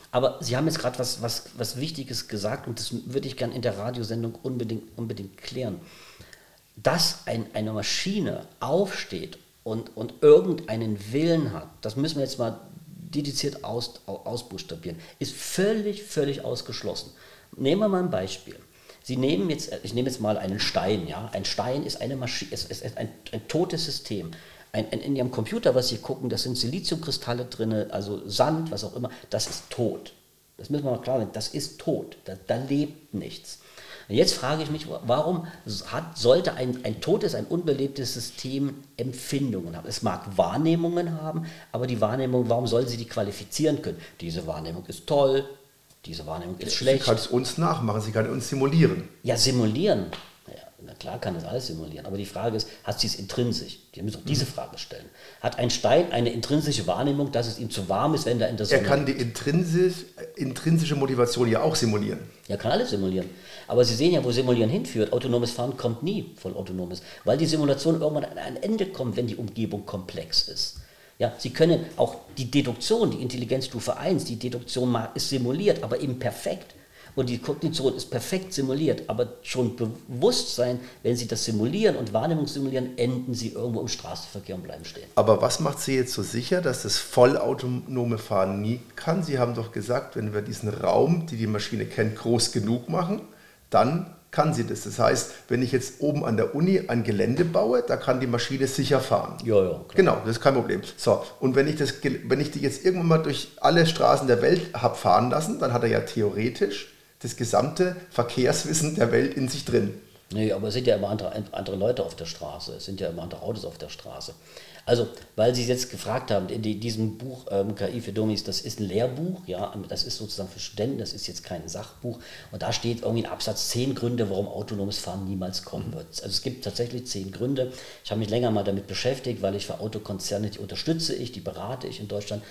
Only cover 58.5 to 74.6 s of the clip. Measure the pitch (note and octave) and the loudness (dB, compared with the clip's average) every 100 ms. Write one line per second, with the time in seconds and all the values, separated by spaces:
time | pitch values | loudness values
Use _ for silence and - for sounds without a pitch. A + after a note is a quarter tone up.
58.5 | G#2+ G#2 C#3 - D#3 C3+ C3+ A#2 - C#3+ | 0 4 4 4 2 2 0 -2 -2 2
59.5 | E3+ E3+ F3 F3+ - - - D#3+ - C3 | 2 4 4 4 2 -12 -14 -14 -4 -4
60.5 | B2 D#3+ E3 D3 C#3 C3+ B2 A#2+ A#2+ A#2 | -2 2 4 4 2 2 4 4 4 4
61.5 | A2 D#3 D#3 A2+ G#2 G#2 G2+ - - - | 6 4 4 2 2 0 -4 -8 -16 -6
62.5 | G2+ A#2 G3 B3 G2 F#2+ F#2+ F#2 - - | -4 0 2 2 0 0 0 -4 -12 -18
63.5 | - - B2 A#2 A2+ E3+ D#3+ B2 A#2 B2+ | -18 2 4 6 6 4 4 4 2 4
64.5 | A#2 A2 E3+ - A2+ G#2 A#2 B2 A#2+ A#2+ | 6 4 2 0 0 2 2 2 2 2
65.5 | - B2+ B2 A#2 A2+ E3 G#3+ - - F#2 | -2 -4 -2 -2 -2 -2 -2 -6 -10 -8
66.5 | F#2+ F#2 F#2 F2 F2+ - - G#2 C#3 D#3+ | -8 -6 -6 -6 -8 -14 -2 2 4 4
67.5 | D#3 C#3+ C3+ E3 D#3 D3+ D3+ - - - | 4 4 4 4 4 2 0 -4 -6 -8
68.5 | - G3+ A3 - - B2 A2 A#2+ G#2 A2 | -4 -2 0 -2 -2 -2 0 -2 -4 -6
69.5 | A#2 G#2 G#2 - F#2+ F#2 E3 - - - | -2 -2 -2 -6 -8 -8 -10 0 0 0
70.5 | - - - - - - - A2 - A#2+ | -4 -6 -8 -18 -20 -18 -2 -2 0 -6
71.5 | - D#3+ D#3+ E3 - A#2+ - - - A#2 | 4 6 6 2 0 0 0 -12 -6 0
72.5 | C#3 B2 A2 - A#3 E3+ G#2+ B2 B2 - | 2 2 -2 2 4 4 0 -4 -4 -2
73.5 | C3+ - A#2 B2 - D#3+ E3 - A2+ B2 | -2 -2 -4 -4 -2 0 0 0 -4 -4
74.5 | A#2+ | -6